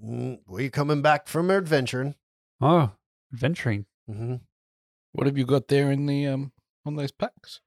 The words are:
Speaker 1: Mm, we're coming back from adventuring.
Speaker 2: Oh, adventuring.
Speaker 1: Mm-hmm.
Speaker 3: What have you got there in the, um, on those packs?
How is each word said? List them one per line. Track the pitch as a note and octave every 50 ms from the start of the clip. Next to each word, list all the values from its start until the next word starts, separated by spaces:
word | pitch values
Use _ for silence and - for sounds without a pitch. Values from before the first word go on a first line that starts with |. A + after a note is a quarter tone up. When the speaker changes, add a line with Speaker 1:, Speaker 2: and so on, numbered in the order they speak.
| G#2+
Speaker 1:
Mm, | A2 A#2+ B2 B2 C3 B2+ - _
we're | G2 F#2+ G#2 C3+ C3
coming | - C#3+ C#3+ D3 D3+ C#3+
back | C#3 D3+ D3+ D3 -
from | - - D#3+ F3 F#3
adventuring. | F#3+ G3 F#3 D3+ D#3 C#3 B2+ - - B2 C3+ C#3+ C#3+ - _ _ _ _ _ _ _ _
Speaker 2:
Oh, | B2+ D3 F3 E3+ C#3 G2+ - _ _ _ _ _ _ _ C3
adventuring. | A#2 B2 C#3 F3+ - - B2 G#2 G2+ G2+ - _ _ _
Speaker 1:
Mm-hmm. | - G#2+ G#2+ A#2 A#2+ B2+ B2 - _ _ _ _ _ _ _ _ _ _ _ _ _ -
Speaker 3:
What | - C3
have | C#3 C#3 C#3
you | B2+
got | B2 C#3 C3+ - -
there | C#3 C#3 C#3+ C#3
in | C#3 C#3 C#3+
the, | C#3+ C#3+ C#3+ C#3+
um, | C#3 C3+ C3 C#3 C3 - _ _ _ _ _ _
on | D3 D3
those | D3 C#3+ C3+
packs? | - - G#3 B3 - _ - - - - _